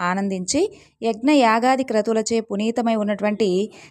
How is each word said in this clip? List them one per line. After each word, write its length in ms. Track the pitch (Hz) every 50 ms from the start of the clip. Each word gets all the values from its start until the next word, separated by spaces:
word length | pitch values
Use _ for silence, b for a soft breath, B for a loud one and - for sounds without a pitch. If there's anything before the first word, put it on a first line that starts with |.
ఆనందించి, 760 | 180 175 185 196 196 196 190 185 180 - - 285 381 427 B B B B B B 220
యజ్ఞ 280 | 226 220 220 240 285
యాగాది 520 | 302 277 240 220 220 233 233 254 269 262 262
క్రతువులచే 560 | - 220 214 208 233 220 220 220 - 233 226
పునీతమై 560 | 220 - 202 196 214 226 233 240 226 233 226
ఉన్నటువంటి 760 | 220 208 208 208 180 196 208 214 196 226 190 180 190 208 220 B B B B